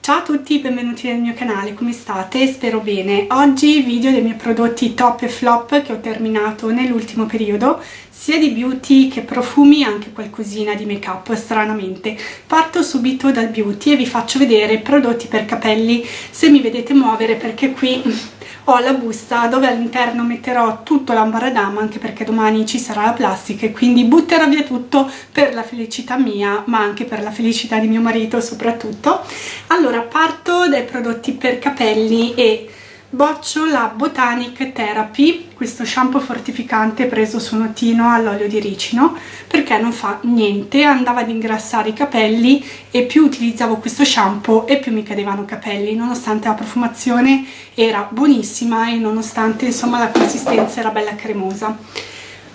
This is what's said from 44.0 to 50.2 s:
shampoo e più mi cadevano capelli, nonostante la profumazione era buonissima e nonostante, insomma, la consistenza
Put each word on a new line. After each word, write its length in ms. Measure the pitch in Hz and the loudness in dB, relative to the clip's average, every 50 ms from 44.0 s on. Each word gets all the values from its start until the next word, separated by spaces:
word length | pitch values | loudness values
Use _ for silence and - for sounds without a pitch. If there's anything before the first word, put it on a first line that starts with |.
| 285 | 2
shampoo 640 | 277 - 233 208 196 202 208 - - 220 220 220 233 | 2 4 2 2 2 0 -2 0 2 2 2 4 2
e 100 | 277 277 | 0 0
più 140 | 269 247 226 | 2 -2 -2
mi 100 | 220 208 | -2 -4
cadevano 420 | 214 214 202 202 202 196 202 202 | -4 -6 -4 -4 -4 -4 -6 -6
capelli, 520 | 196 220 208 - 220 202 202 202 208 220 | -8 -10 -10 -8 -6 -6 -4 -4 -2 -2
nonostante 500 | 226 233 247 247 240 - 226 214 214 214 | -2 -2 -2 -4 -4 -4 -2 -4 -2 0
la 80 | 233 214 | -2 -2
profumazione 920 | 214 214 - - 247 240 233 233 - - 262 240 240 269 262 269 269 262 - - - - - - | -2 -4 -4 -2 -2 -2 -2 -4 -4 -2 0 2 4 4 4 4 2 2 -6 -14 -20 -20 -14 0
era 320 | - 226 226 214 202 208 - | 2 2 2 2 -2 -4 -4
buonissima 800 | 226 226 285 302 277 226 202 - - - 240 233 226 226 226 233 | -2 2 4 4 4 4 2 -4 -6 -4 -2 0 0 0 0 0
e 40 | 233 | -2
nonostante, 680 | 226 226 214 214 220 220 220 - - 220 220 220 220 - | -2 -2 -2 -2 -2 -4 -4 -4 -2 0 0 0 0 -2
insomma, 320 | 247 233 - - 240 240 240 | -2 -2 0 0 0 0 0
la 120 | 233 226 | 0 0
consistenza 680 | - - | 2 2